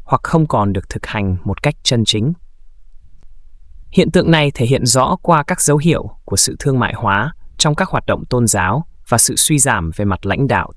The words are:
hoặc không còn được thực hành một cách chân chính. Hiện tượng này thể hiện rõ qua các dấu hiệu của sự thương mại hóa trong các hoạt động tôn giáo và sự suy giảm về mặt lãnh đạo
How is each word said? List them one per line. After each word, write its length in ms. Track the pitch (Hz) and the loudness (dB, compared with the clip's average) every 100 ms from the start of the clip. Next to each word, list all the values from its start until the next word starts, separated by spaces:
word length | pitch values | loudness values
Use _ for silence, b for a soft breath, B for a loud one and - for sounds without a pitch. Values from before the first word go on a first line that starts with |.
hoặc 180 | - - | -4 -4
không 240 | - 165 151 | 0 0 2
còn 260 | 120 101 | 0 0
được 160 | 95 - | -2 -6
thực 160 | - - | -10 -6
hành 320 | 107 98 90 | -4 -2 -2
một 200 | 101 98 | -4 -2
cách 120 | 147 - | -2 -2
chân 220 | - 120 107 | 0 0 2
chính. 280 | 107 120 175 - - - - - - - - - - - - - - - | 0 -2 -4 -10 -20 -20 -20 -20 -20 -20 -20 -18 -18 -20 -20 -20 -18 -2
Hiện 200 | - 165 | 2 4
tượng 200 | 180 165 | 4 4
này 200 | 165 143 | 4 2
thể 140 | - 117 | 0 0
hiện 200 | 131 131 | 2 2
rõ 300 | 131 127 185 | 2 2 0
qua 220 | - 160 | 2 2
các 180 | - 180 | 2 0
dấu 160 | - 151 | 2 2
hiệu 320 | 165 151 98 - - | 2 0 -2 -12 -4
của 120 | 98 | -2
sự 180 | - - | -2 -2
thương 200 | 143 131 | 0 0
mại 140 | 110 | 0
hóa 400 | 110 107 98 135 - - - | -2 0 2 0 -6 -10 -2
trong 180 | 156 147 | 0 2
các 140 | 190 | 0
hoạt 160 | 135 - | -2 -2
động 200 | - - | -4 -2
tôn 220 | 127 113 | 0 2
giáo 380 | 101 90 131 170 - - | 2 0 -2 -4 -12 0
và 80 | 202 | 2
sự 180 | - 127 | 2 0
suy 240 | - 147 | 2 2
giảm 320 | 143 135 80 78 | 2 0 -2 -2
về 100 | 101 | -2
mặt 200 | 92 98 | -2 -2
lãnh 220 | 98 135 | 0 0
đạo 240 | 101 - | 0 -2